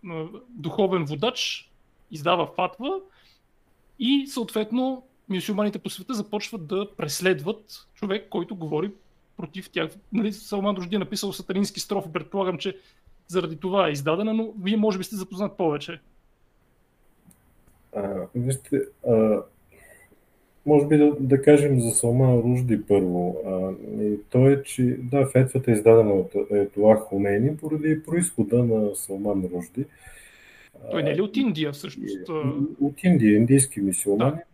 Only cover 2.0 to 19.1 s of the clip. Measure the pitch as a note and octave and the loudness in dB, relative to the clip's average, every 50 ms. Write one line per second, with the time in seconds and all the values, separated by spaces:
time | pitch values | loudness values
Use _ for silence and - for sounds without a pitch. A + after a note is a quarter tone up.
2 | _ _ - D#3 C#3 E3+ F3+ F3 D#3+ C#3+ - - F3+ F3+ - - A#3 C#4+ F#4+ F#4+ | _ _ -16 -6 0 0 0 0 0 -4 -4 -4 -4 -4 -4 -8 -8 -6 -6 -6
3 | F#4+ - _ _ _ _ _ _ _ _ _ _ _ _ _ _ _ _ _ _ | -8 -14 _ _ _ _ _ _ _ _ _ _ _ _ _ _ _ _ _ _
4 | B3 A#3 C#4 C#4 C4+ C#4 - C4 A#3 - - A3 G#3+ G#3+ A3+ B3 B3+ C4 C4 B3+ | 0 2 2 2 0 -2 -6 -6 -6 -4 -4 -4 -4 -2 -2 -2 -2 -2 -4 -6
5 | - _ _ _ _ _ G3 F#3 E3 - G#3+ F#3+ G#3 G#3 G3+ G3 _ G3 - - | -10 _ _ _ _ _ -6 -6 -4 -4 -2 0 0 -2 -2 -4 _ -10 -12 -12
6 | F#3 _ C4 G#3+ G#3 G#3 - G#3 G#3 - - A3 E3 C#3+ - F#3+ G#3 G3+ - - | -12 _ -6 -6 -6 -6 -6 -8 -8 -8 -12 -12 -10 -6 -4 -4 -6 -6 -8 -8
7 | - D3 C#3 - F3+ F#3 F#3 D3 C#3+ F3 A3 - - _ - - - _ _ _ | -8 -6 -6 0 2 2 2 2 0 -6 -8 -8 -10 _ -20 -20 -20 _ _ _
8 | - G3+ F#3+ G#3+ - - - A#3 E3+ - A3 F3+ E3 D3+ D3+ D3+ E3+ G#3 G3+ _ | -6 -4 -4 -4 -6 -6 -6 -6 -6 -6 -8 -10 -8 -4 -4 -4 -4 -4 -8 _
9 | _ _ _ _ _ _ _ - F3 D3 _ F#3 F3+ - _ F3 D#3+ D#3 - - | _ _ _ _ _ _ _ -14 -14 -12 _ -14 -16 -8 _ -4 -4 -4 -8 -14
10 | _ _ - F#3+ - G#3+ G#3 - - - - G3+ F#3+ G3+ G#3 F#3+ F3+ E3+ F#3+ G#3 | _ _ -4 -2 -2 -2 -4 -6 -10 -8 -6 -2 -2 -2 -2 -2 -4 -4 -2 -4
11 | F#3 - - G3+ - G3+ F#3 - - - F#3 F#3+ G3+ G3 - - - - G#3 G3+ | -4 -4 -6 -6 -6 -6 -8 -8 -8 -6 -2 -2 -2 -2 -2 -8 -8 -4 -4 -4
12 | G3 E3+ D#3 F3 D#3 - - G3 F#3+ F#3 F3+ D#3 - G3 F#3+ - _ _ _ _ | -4 -4 -8 -8 -8 -6 -4 -4 -2 -2 -4 -4 -6 -8 -8 -10 _ _ _ _
13 | _ _ _ _ _ _ E3+ F#3 E3+ E3 E3 D3 - F#3 F#3 G3+ F#3 E3 D3 C#3 | _ _ _ _ _ _ -4 -4 -4 -4 -8 -8 -6 -2 0 2 2 0 0 -2
14 | C#3 D#3 D#3+ F3 G#3 A3 A3 A3 A3+ A3 A3 A3 F3+ F#3+ G#3+ A3+ G#3 G#3+ G3+ F#3+ | -2 -2 -2 -2 -2 -2 -2 -2 -4 -4 -8 -8 -4 -2 0 2 2 0 0 -2
15 | F#3 - A3 G3+ A3 - G3 F3+ G#3 G3+ - - F#3+ D#3+ D3 D3 C#3 - E3+ E3 | -6 -8 -8 -10 -10 -10 -8 -6 -6 -6 -4 -2 -2 0 0 -2 -6 -10 -14 -16
16 | _ _ _ _ _ _ _ _ _ _ _ _ _ _ _ _ _ _ _ _ | _ _ _ _ _ _ _ _ _ _ _ _ _ _ _ _ _ _ _ _
17 | _ _ _ _ _ - - _ _ _ _ _ _ _ _ _ _ _ - - | _ _ _ _ _ -20 -20 _ _ _ _ _ _ _ _ _ _ _ -10 -8
18 | G2+ G2 G2 F#2 F2+ - _ B2 A#2+ C3 C3+ B2+ - - - - - - - _ | -6 -6 -6 -6 -8 -6 _ -4 -2 -2 -4 -4 -4 -4 -2 -2 -2 -4 -10 _
19 | - B2 | 0 2